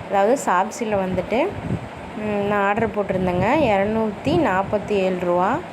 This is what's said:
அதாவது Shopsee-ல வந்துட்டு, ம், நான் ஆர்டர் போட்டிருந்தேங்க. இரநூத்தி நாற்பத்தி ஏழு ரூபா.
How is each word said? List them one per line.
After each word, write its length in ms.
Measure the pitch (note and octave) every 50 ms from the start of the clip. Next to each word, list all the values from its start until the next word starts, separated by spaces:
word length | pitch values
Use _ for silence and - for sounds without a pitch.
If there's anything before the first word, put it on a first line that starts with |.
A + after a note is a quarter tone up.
| -
அதாவது 300 | - F#3+ G3 G3 G#3 B3+ C4+
Shopsee-ல 600 | - - F#3+ F3+ G3 A3 - - A#3+ A3 G#3+ G3
வந்துட்டு, 420 | F#3+ F#3 F#3 F#3 F3+ - G3+ A#3 D4+ G4+ G4+ - - - - - - - - - - - - A3
ம், 260 | G#3+ G#3+ G#3 G3+ G3+
நான் 200 | G3+ G#3 G3+ G3
ஆர்டர் 300 | G3 G3+ G#3+ A3+ G#3+ F#3+
போட்டிருந்தேங்க. 540 | G#3 G3+ F#3+ G3 F#3 F#3 F#3 F3+ F3+ F#3 G#3+ C4+ D#4+ D4+
இரநூத்தி 680 | A#3 G#3 G3 G3 G#3 A3 A3 A3 G#3+ G3+ G#3+ - C4 D#4 F4+
நாற்பத்தி 540 | D#4 A#3 F#3 F#3 G3 - - G#3 F#3+ - G#3 G3
ஏழு 200 | F#3+ F#3 F#3 F3+
ரூபா. 280 | F3+ F3+ F3 F3+ F3+ G3 B3 D#4+ F#4 -